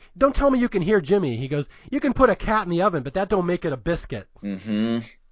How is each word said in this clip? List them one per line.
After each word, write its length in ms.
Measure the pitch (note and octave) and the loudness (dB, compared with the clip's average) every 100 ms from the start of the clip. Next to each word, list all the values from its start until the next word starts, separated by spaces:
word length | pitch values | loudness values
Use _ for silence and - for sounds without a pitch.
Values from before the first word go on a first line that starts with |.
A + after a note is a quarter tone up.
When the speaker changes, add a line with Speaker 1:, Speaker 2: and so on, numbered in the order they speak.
| - F3 | -20 0
Speaker 1:
don't 180 | C#4 - | 2 4
tell 160 | C#4 | 2
me 80 | B3+ | 2
you 100 | A#3+ | 2
can 120 | G3 | 0
hear 200 | E3+ G#3 | 2 2
Jimmy." 360 | C#3 G3+ D3 A#2 | 4 2 2 -4
He 100 | C3+ | -4
goes, 220 | D3 - - - | -4 -6 -12 -6
"You 100 | C#4 | -2
can 140 | C#4+ | -2
put 160 | B3 B3 | 4 4
a 60 | F#3 | 4
cat 280 | G3+ G#3+ F3 | 0 -2 0
in 40 | |
the 120 | E3+ | 0
oven, 200 | G3+ D#3+ | 0 0
but 100 | B2+ F#3+ | -4 -4
that 140 | G3 | 0
don't 160 | G3 F3 | 0 0
make 200 | F3 E3 | -2 -4
it 80 | |
a 40 | B2+ | -4
biscuit." 500 | D#3+ E3 - A2+ - - | -4 -4 -6 -12 -12 -12
Speaker 2:
Mm-hmm. 560 | G2+ F#2+ G2 G#2+ A2+ A#2 A2 - _ | -8 -8 -4 -2 0 -2 -6 -20 _